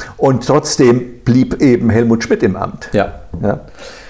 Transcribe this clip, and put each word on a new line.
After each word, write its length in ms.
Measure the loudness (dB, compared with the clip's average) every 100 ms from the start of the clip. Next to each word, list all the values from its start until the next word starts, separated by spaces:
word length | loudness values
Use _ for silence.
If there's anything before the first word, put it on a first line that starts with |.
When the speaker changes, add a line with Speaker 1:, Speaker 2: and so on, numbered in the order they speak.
| -16 -2
Speaker 1:
Und 280 | 0 0 2
trotzdem 560 | 0 0 2 4 4 -2 -6 0
blieb 360 | 2 2 2
eben 280 | 2 2 2
Helmut 340 | 2 2 0
Schmidt 200 | 0 0
im 120 | 0 -2
Amt. 340 | -8 -10 -4
Speaker 2:
Ja. 200 | -2 -2 -8 -14 -6
Speaker 1:
Ja. 200 | -4 -4 -8 -20 -20 -20